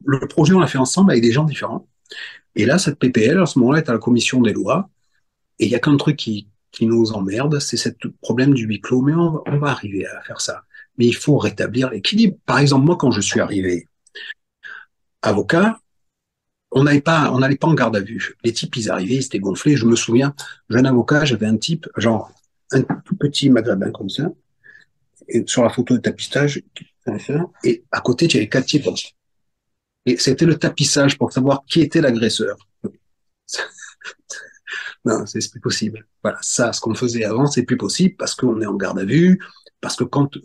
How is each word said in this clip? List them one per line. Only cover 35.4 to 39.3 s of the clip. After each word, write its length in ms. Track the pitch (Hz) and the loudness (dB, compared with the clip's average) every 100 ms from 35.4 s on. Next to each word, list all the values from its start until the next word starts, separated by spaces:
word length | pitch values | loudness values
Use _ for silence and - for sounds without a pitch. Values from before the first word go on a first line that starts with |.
| 107 | -8
plus 100 | 117 | -6
possible. 440 | 120 - 107 107 _ _ | -6 -4 -4 -8 _ _
Voilà, 160 | 107 - | -8 -6
ça, 320 | - - 117 | -6 -2 -2
ce 80 | - | -2
qu'on 120 | 113 | -4
faisait 300 | 104 127 117 | -4 -2 -2
avant, 240 | 107 110 143 | -2 0 0
c'est 160 | 127 | 0
plus 140 | 123 123 | -2 -2
possible 380 | 98 - 185 - | -2 0 0 0
parce 180 | - - | -8 -2
qu'on 240 | 127 110 | -2 -2
est 60 | 104 | -4
en 100 | 101 | -4
garde 240 | 92 92 | -4 -4
à 60 | 98 | 0
vue, 340 | 143 180 | 4 4